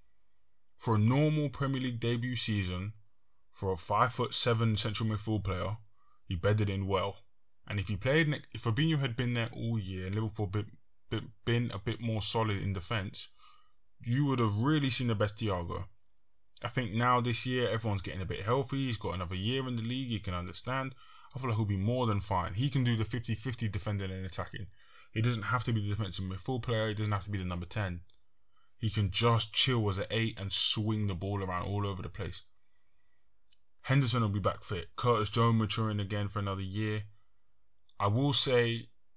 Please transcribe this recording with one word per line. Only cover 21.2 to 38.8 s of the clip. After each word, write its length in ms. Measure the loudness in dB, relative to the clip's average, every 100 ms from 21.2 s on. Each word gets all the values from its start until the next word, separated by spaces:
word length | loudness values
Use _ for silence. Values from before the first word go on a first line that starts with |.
| -14 -6
I 20 |
feel 120 | -2
like 80 | 0
he'll 80 | 0
be 100 | 0
more 300 | 0 2 2
than 140 | 0
fine. 340 | 0 0 0
He 160 | -2 0
can 120 | 2
do 140 | 2 2
the 80 |
fifty-fifty 640 | 0 -4 -4 -4 -4 -4 -4
defending 420 | -2 -2 -2 -4
and 160 | -6 -6
attacking. 400 | -6 -8 -8 -12 -16 -20 -20 -8
He 80 | -2
doesn't 240 | 0 0
have 180 | 0 -2
to 80 | 0
be 100 | 0
the 120 | 0
defensive 300 | -2 -2 -4
midfield 380 | -6 -6 -4 -4
player. 260 | -2 0 0
He 60 |
doesn't 180 | -2 -2
have 120 | -2
to 60 | -2
be 80 | -4
the 60 |
number 220 | -4 -4 -4
ten. 340 | -4 -4 -4 -10 -20 -20 -20 -20 -20 -20 -6
He 120 | -2
can 220 | 0 0
just 400 | 2 4 4 2
chill 360 | 0 2 2 2
as 80 | 0
an 80 | -2
eight 300 | 0 -2 -2
and 120 | -2
swing 540 | 2 2 2 0 0 0
the 80 |
ball 300 | -2 -2 -2
around 220 | -2 -2 0
all 200 | 0 -2
over 160 | -4
the 60 | -6
place. 340 | -8 -8 -8 -14 -20 -20 -20 -20 -20 -20 -20 -20 -20 -20 -20 -20 -8
Henderson 400 | 2 4 4 2
will 60 | 2
be 120 | 2
back 240 | 0 0
fit. 240 | -4 -6 -6 0
Curtis 340 | 2 4 2
Jones 280 | 4 6 6
maturing 420 | 4 0 0 0
again 280 | -2 -2 -2
for 120 | -2
another 220 | -2 -2
year. 420 | -4 -2 -2 -2 -6 -14 -20 -20 -20 -20 -20 -20 -16 -2
I 80 | 2
will 260 | 4 4
say 560 | 4 4 6 4 0